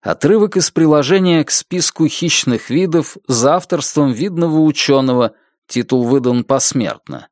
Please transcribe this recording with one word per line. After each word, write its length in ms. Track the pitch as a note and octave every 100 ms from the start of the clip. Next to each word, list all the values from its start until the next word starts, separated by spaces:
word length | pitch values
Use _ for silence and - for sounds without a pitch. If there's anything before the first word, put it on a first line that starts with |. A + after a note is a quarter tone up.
Отрывок 540 | G#2 E2 D3 A3 G3+ F#3+
из 140 | -
приложения 720 | - D#3+ D3+ C#3 F#3+ F#3 E3+
к 60 | D3
списку 580 | - - F3+ - - D#3+
хищных 600 | - E3+ - - A#2 -
видов 480 | C3+ F#3 E3 C#3+ - -
за 280 | B2 B2+ E3+
авторством 560 | - E3+ - - C#3+
видного 480 | A2+ F#3 E3 E3+ D#3
ученого, 760 | D#3 D3 - C#3 C3 B2 A#2 _ _ _ _
титул 360 | B2 A#2+ C3
выдан 400 | A#2+ C#3 B2 B2
посмертно 840 | A#2 C3+ - C3+ G2 - - C2+ -